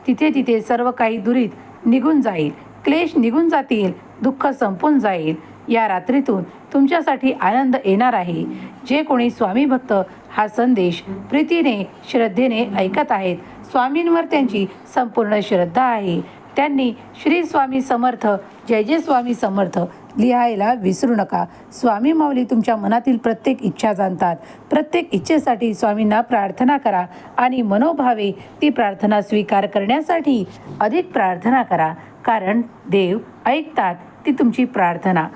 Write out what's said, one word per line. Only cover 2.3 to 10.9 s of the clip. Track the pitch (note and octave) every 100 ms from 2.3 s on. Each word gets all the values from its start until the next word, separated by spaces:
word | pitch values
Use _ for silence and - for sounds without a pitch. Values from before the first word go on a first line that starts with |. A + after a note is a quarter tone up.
| F3 D3 - - -
क्लेश | - D#4 E4+ D4+
निघून | A#3 C4 E4+
जातील, | D4+ C4+ A3 F#3+ - - -
दुःख | C4 C4+ C#4+
संपून | C4 A3 F#3 D4+ C#4+
जाईल. | G#3+ F3+ D#3 D#3 - - -
या | A3+ A3
रात्रीतून | F3+ - C4+ C4+ G3+
तुमच्यासाठी | F3 - - C#4 C#4 E4+ D4+ C4+ C4
आनंद | B3+ F#3 A#3 C4+ C4 G3
येणार | G3 B3
आहे. | A#3 F3 E3 E3+ - - - -
जे | C#4+
कोणी | D#4 B3+ A#3+
स्वामी | - G#3+ A3 C#4+
भक्त | B3+ - G3+ F#3 - -
हा | - G#3+
संदेश | - B3+ A#3 F3+